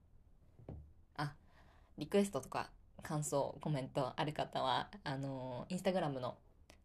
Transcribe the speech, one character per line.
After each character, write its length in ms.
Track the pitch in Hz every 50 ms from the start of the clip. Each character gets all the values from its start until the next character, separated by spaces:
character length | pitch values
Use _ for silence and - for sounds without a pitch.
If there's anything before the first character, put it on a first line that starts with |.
| - - - - - - - - - - - - - - - 73 - - - - - - -
あ、 180 | - 151 143 - - - - - - - - - - - - -
リ 80 | - -
ク 120 | - -
エ 80 | 202 202
ス 60 | 202
ト 100 | - 135
と 80 | - -
か 200 | - - - - - - - - - -
感 220 | - - 160 151 151
想、 340 | - 143 139 127 123 - -
コ 80 | - 160
メ 120 | 151 131
ン 60 | 131
ト 240 | 131 - 147 131 127 -
あ 80 | - 156
る 80 | 147 147
方 280 | - 131 - - 135
は、 300 | 131 131 123 135 - - 208 202 -
あ 120 | 147 135
の、 480 | 135 139 135 135 131 127 127 123 123 - -
Instagram 500 | 185 180 - 196 180 185 165 147 135 127
の 180 | 127 117 - - - - - - - - - -